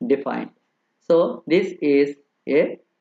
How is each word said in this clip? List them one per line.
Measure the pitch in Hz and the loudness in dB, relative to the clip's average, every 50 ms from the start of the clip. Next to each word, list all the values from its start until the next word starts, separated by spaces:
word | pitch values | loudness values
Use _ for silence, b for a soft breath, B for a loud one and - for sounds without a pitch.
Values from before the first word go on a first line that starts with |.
| 123 | -2
defined. | 120 139 143 - 131 117 120 113 - - _ _ _ _ _ _ _ _ _ | -2 -2 -2 -2 -6 -8 -8 -10 -12 -16 _ _ _ _ _ _ _ _ _
So | _ - 170 165 185 240 240 - - 151 | _ 2 2 2 2 0 -2 -8 -4 0
this | 156 190 202 190 - - | 0 0 0 -2 -6 -4
is | 156 147 139 139 143 143 143 - _ _ _ _ _ - | 0 2 4 4 2 2 -2 -8 _ _ _ _ _ -2
a | 135 156 - - - - _ _ _ _ | 0 0 0 0 -4 -10 _ _ _ _